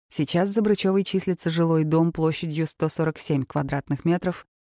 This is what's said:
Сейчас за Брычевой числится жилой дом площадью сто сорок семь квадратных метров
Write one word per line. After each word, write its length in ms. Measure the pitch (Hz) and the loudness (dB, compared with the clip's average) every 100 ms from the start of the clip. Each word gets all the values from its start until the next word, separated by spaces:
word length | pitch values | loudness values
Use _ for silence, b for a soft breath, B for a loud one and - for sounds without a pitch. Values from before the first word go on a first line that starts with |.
| _ | _
Сейчас 400 | - 147 175 196 | -4 -2 0 2
за 120 | 208 | 2
Брычевой 400 | 208 208 196 190 | 2 2 2 0
числится 480 | 190 190 185 175 170 | 0 -2 -2 -2 -2
жилой 320 | 165 165 160 | 0 2 2
дом 300 | 156 160 165 | 4 4 2
площадью 560 | 165 160 156 165 151 160 | 2 0 0 -4 -4 -4
сто 200 | - 160 | -2 -2
сорок 300 | - 160 - | 0 -2 -2
семь 240 | - 143 | -2 -2
квадратных 600 | 131 151 139 143 - 147 170 | -2 -4 -2 -4 -4 -2 0
метров 420 | 175 185 175 - _ | 0 0 -6 -10 _